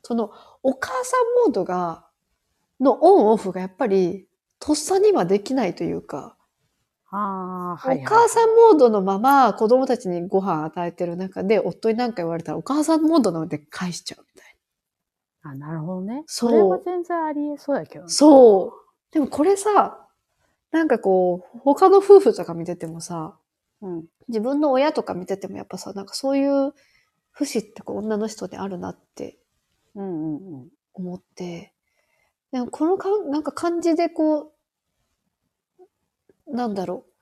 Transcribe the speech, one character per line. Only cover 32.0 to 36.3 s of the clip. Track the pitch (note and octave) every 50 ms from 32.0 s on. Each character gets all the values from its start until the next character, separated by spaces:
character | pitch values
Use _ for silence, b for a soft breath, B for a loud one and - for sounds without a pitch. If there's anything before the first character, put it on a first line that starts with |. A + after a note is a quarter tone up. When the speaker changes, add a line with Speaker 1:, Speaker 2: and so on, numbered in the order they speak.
| _ _ _ _ _ _ _ _ _ _
Speaker 1:
で | - B3+
も | B3
こ | - - - D#4
の | E4 F#4+
か | F#4 - F#4+
ん-、 | G4+ G#4+ F4+ C#4+
な | C#4 D4+
ん | D#4
か | C#4
感 | - - E4 F4 E4+ E4+
じ | D#4+ E4+ D#4+
で | E4 E4+ E4
こ | E4+ - D#4 D#4 D4+ D4+ D4+ - _ _ _ _ _ _ _ _ _ _ _ _ _ _ _ _ _ _ _ _ _ _ _ _ _ _ F4+ _ _ _ _ _ _ _ _ _